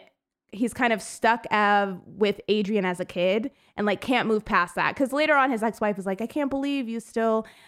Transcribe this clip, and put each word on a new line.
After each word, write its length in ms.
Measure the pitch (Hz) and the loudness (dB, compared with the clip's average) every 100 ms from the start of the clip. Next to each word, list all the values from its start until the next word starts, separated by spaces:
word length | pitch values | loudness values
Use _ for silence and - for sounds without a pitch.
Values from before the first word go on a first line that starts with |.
| - _ _ _ _ | -10 _ _ _ _
he's 200 | 196 233 | -4 -4
kind 200 | - 240 | 0 0
of 80 | 208 | 0
stuck, 440 | - - 220 240 - | -4 -2 0 0 0
uh, 420 | 208 202 202 196 180 - | 2 4 4 2 -4 -12
with 340 | - 208 202 - | -2 -2 0 0
Adrian 380 | 208 196 214 185 | 0 0 0 0
as 160 | 175 | -4
a 40 | 180 | -6
kid 460 | 180 185 214 269 - _ - | -2 0 0 -2 -10 _ -4
and, 100 | 208 | -2
like, 140 | 185 | -2
can't 280 | - 247 220 | 0 0 0
move 180 | 214 208 | -2 2
past 280 | 190 175 185 | 2 2 0
that. 200 | 156 - | -2 0
'Cause 160 | 254 | 0
later 240 | 285 311 285 | 2 4 4
on, 160 | 269 | 2
his 100 | 220 | 0
ex-wife 380 | 220 - 208 202 | -2 -2 -2 -2
is 60 | 190 | -4
like, 160 | 190 | -6
"I 60 | 233 | -6
can't 220 | 302 285 | -4 -2
believe 380 | 277 285 277 226 | -2 -2 -4 -4
you 140 | 226 | -8
still 440 | - 226 226 220 220 - | -6 -2 0 0 -2 -14